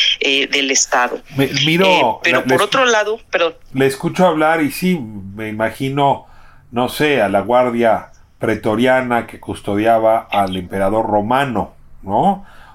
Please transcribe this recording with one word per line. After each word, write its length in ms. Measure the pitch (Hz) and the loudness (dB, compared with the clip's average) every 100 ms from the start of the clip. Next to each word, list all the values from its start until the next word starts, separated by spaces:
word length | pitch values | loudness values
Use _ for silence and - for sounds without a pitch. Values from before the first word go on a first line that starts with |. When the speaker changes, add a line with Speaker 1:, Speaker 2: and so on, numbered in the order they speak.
| - - | 0 -2
Speaker 1:
eh, 260 | 139 139 135 | -2 -2 -2
del 220 | 139 135 | -2 -2
Estado. 520 | 131 - 131 123 - - | -2 0 -2 -2 -6 -10
Speaker 2:
Me, 120 | 135 135 139 | -2 -2 0
miro, 220 | 143 165 190 | 0 2 4
Speaker 1:
Eh, 320 | 175 127 - | 4 2 0
pero 140 | - - | -2 0
Speaker 2:
la, 40 | |
Speaker 1:
por 140 | 127 127 | 2 2
Speaker 2:
le 60 | |
Speaker 1:
otro 200 | 208 277 | 2 2
lado, 340 | 254 220 208 226 - | 2 2 0 -4 -4
pero 280 | 185 165 - - | -2 -2 -4 -10
Speaker 2:
le 140 | 131 135 | 0 0
escucho 400 | 135 170 - 180 | 0 -4 2 2
hablar 340 | 156 156 165 | 4 2 2
y 80 | 143 | 0
sí, 300 | - 185 175 113 104 95 | 0 0 0 -4 -12 -12
me 140 | 104 110 | -10 -8
imagino, 800 | 107 110 - 135 139 139 127 - - - - - | -2 -4 -2 -4 0 0 0 -6 -20 -20 -20 -8
no 200 | 117 123 | -4 -2
sé, 320 | - 151 135 | 0 0 2
a 80 | 101 | 2
la 100 | 98 | 0
guardia 680 | 98 123 127 117 117 98 - - - - | 2 2 2 2 2 2 -4 -20 -20 -6
pretoriana 880 | 113 107 117 107 127 127 123 120 113 | -4 -2 0 0 2 2 2 -2 -4
que 140 | - | -12
custodiaba 880 | - 95 - 101 110 113 110 113 - | -12 -10 -4 0 2 4 4 2 0
al 240 | 104 98 | -2 -2
emperador 520 | 95 87 98 98 110 110 | -4 -6 -2 0 0 0
romano, 680 | 104 104 127 139 107 90 - - - | 0 0 0 0 -2 -6 -10 -20 -16
¿no? 420 | 98 107 175 196 - - - | -4 0 0 -2 -6 -20 -20